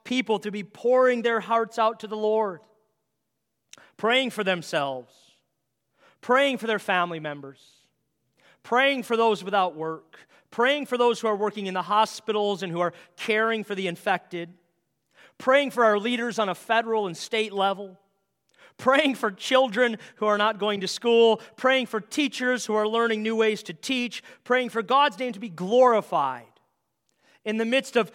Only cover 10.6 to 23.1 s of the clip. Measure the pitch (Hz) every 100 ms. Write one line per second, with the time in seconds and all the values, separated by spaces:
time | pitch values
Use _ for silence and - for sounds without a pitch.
10.6 | 247 294 277 247 240 226 226 202 208 208
11.6 | 196 185 170 208 220 - - 214 208 196
12.6 | 185 170 175 - - - - 214 226 220
13.6 | 208 196 185 170 - 180 - 175 170 180
14.6 | _ _ _ _ _ _ - _ 254 269
15.6 | 277 233 226 208 220 247 240 220 202 175
16.6 | - 226 226 226 196 165 - 220 214 196
17.6 | 196 190 196 180 _ _ _ _ _ _
18.6 | - - 240 277 294 226 220 190 - 254
19.6 | 262 196 247 214 - - 214 208 214 214
20.6 | 208 202 185 - 240 233 226 220 - -
21.6 | 254 262 240 220 - - 277 - 247 247
22.6 | - 214 214 226 233